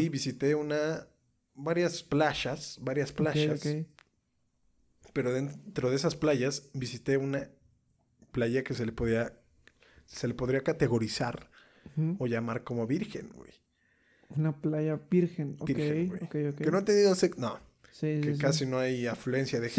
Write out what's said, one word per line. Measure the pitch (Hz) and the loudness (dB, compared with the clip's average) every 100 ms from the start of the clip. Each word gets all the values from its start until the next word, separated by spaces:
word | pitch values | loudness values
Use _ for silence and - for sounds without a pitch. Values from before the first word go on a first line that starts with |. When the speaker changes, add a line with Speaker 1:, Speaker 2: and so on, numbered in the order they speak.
Speaker 1:
y | 160 | 2
visité | 139 135 - 139 151 | 0 -4 -2 0 0
una... | 151 147 151 160 - _ _ _ _ | 0 0 0 -4 -8 _ _ _ _
Varias | - 143 170 175 170 | -10 -2 2 2 0
playas, | - 143 151 - 123 147 - - | 0 2 4 2 -4 -4 -8 -8
varias | 131 135 135 | -4 -2 -2
Speaker 2:
Ok, | - | 0
Speaker 1:
playas. | 151 151 151 151 147 | 0 2 2 0 -2
Speaker 2:
ok. | 151 160 - _ _ _ _ _ _ _ _ _ _ - | -2 -4 -12 _ _ _ _ _ _ _ _ _ _ -10
Speaker 1:
Pero | - 123 | -4 -2
dentro | 127 143 - - - 127 | 0 -2 -8 -8 -2 0
de | 135 | 2
esas | 165 147 | 0 0
playas | 151 143 127 143 - | 2 2 0 -2 -8
visité | 135 123 120 - 135 | -8 -8 -6 0 0
una | 135 139 - - _ _ _ _ _ _ - | 0 -4 -6 -14 _ _ _ _ _ _ -8
playa | - 117 127 | -2 0 0
que | 131 | -2
se | 120 113 | -4 -4
le | |
podía... | 113 117 113 117 - _ _ - _ _ - _ | -2 0 2 0 -6 _ _ -20 _ _ -20 _
Se | - 123 | -6 -4
le | |
podría | 113 123 131 | -2 0 0
categorizar | 135 156 135 117 110 - 123 - - - - _ - 151 | 0 2 2 2 0 -2 -4 -4 -12 -20 -20 _ -10 -2
Speaker 2:
Ujú. | 160 190 | -2 0
Speaker 1:
o | 127 | 0
llamar | 113 117 117 - | 0 -2 -4 -4
como | 120 113 | -2 0
virgen, | 156 - - 69 | -2 -2 -8 -12
güey. | - - - _ _ _ _ _ _ _ 147 | -16 -20 -20 _ _ _ _ _ _ _ -2
Speaker 2:
Una | 156 147 | -2 0
playa | 156 151 156 151 - | -2 0 0 -2 2
virgen, | 180 175 170 143 143 | 4 4 0 -8 -6
ok, | 151 | -4
Speaker 1:
Virgen, | 139 151 156 180 | 0 0 0 -2
güey. | 185 | -4
Speaker 2:
ok, | 170 151 147 | -6 -2 -2
ok. | 147 151 | 0 2
Speaker 1:
Que | |
no | 180 | 2
ha | 196 | 4
tenido | 208 202 185 | 6 6 6
sec-, | 180 - | 4 2
no. | 120 101 - _ - | -4 -6 -12 _ -20
Speaker 2:
Sí, | - 156 151 | -6 -2 0
Speaker 1:
Que | 147 | 0
Speaker 2:
sí, | 147 | 2
Speaker 1:
casi | 147 156 | 2 2
Speaker 2:
sí. | 135 | 0
Speaker 1:
no | 127 | 0
hay | 127 127 120 | 0 0 -2
afluencia | 110 - 123 131 123 | -4 -2 0 0 -2
de | |
Speaker 2:
Sí, | 117 | 2